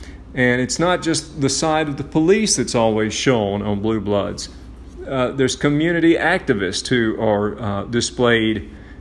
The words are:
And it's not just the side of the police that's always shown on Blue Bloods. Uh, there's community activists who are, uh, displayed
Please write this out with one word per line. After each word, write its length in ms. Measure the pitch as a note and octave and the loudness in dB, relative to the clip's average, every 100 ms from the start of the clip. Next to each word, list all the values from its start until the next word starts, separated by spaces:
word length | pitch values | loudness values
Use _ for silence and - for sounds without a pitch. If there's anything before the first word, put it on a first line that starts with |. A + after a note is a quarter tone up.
| - - - | -18 -18 -8
And 260 | - B2 B2 | 0 2 2
it's 180 | B2 - | 0 0
not 220 | E3+ F3+ | 0 0
just 400 | D#3+ D3+ - - | 0 -2 -4 -2
the 80 | C3+ | -2
side 400 | - D#3+ D#3 D#3 | 0 0 0 -2
of 80 | C3+ | -6
the 80 | |
police 520 | C#3 D#3 D#3+ G#3+ G#3 - | -2 2 4 4 2 0
that's 180 | A#2 | 0
always 400 | B2 A2+ A2 G#2+ | 2 2 2 0
shown 480 | - - A#2+ G2+ G2+ | 0 2 2 2 -2
on 180 | G#2 G2+ | -2 -2
Blue 220 | A2 A2+ | 0 -2
Bloods. 480 | G2 G2+ F#2+ G2 - - - - - - - | 0 0 0 -6 -12 -14 -18 -18 -18 -14 -6
Uh, 240 | C3+ B2 | -2 -2
there's 260 | C3+ C3 - | 2 0 2
community 560 | D3 D3 E3 E3+ E3 E3+ | 0 2 2 4 4 4
activists 720 | D#3 F3+ D#3+ G#2+ F#2 - - | 2 0 2 0 0 -4 0
who 300 | B2+ A2+ A2 | 2 2 0
are, 400 | A2 G#2 G#2 - | 2 2 0 -4
uh, 260 | G#2+ G2+ | -4 -4
displayed 840 | F#2+ A#2+ A2+ - B2 A#2 A2 G#2 - - - - | -2 -2 -2 2 4 4 2 -2 -6 -16 -18 -18